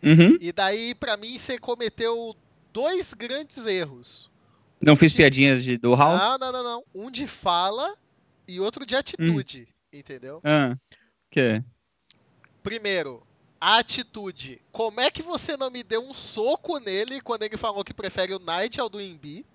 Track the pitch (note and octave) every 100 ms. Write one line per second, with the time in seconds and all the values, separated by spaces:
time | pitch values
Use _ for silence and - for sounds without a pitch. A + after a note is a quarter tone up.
0 | D3 D#3+ E3+ E4+ E3+ F3 F#3+ G#3 A#3 B3
1 | C#4 G#3 A3 B3 - B3 - A#3+ A#3 -
2 | A3+ A#3 A#3 G#3+ _ _ _ G#3+ C#4+ F#4
3 | F4 - A#3+ C4+ D4+ - A3+ F#3 D#3+ B2+
4 | A#2+ - - _ _ _ _ _ - D3
5 | E3 - D3+ C3 C#3 C3 B2+ B2 A#2 B2
6 | C#3+ F3 G3+ C4 C4 B3+ B3 A#3 C4+ F#3+
7 | A3+ B3 C#4 - F#3+ E3+ F#3 A3 D#4 G#4
8 | _ _ _ _ - F3+ G3 - C4+ B3+
9 | C#4+ - E3 D#3+ B2+ C3 A#2 _ _ C#3+
10 | C#3 C3+ B2+ D3+ D3 D3+ C3+ B2+ _ _
11 | _ _ _ - B2+ A2 B2 _ _ _
12 | _ - _ _ _ _ - A3+ G#3 F#3+
13 | C#3+ A#2+ _ _ _ _ E3+ A3 A#3+ -
14 | B3 - G3 F3 C3+ B2 _ - A3 G#3+
15 | C4 - D#4+ E4 - C#4+ C4 B3 A#3 A3
16 | B3+ C#4 - - A3 D4+ - D#4 G3+ F#3+
17 | G#3+ C4+ - A#3 G#3+ G#3 A3+ G3+ G3 -
18 | G3 F#3+ F#3 F#3+ F3 E3+ A3 A#3 A#3+ G3+
19 | G3 E3 D3 D#3 C#4+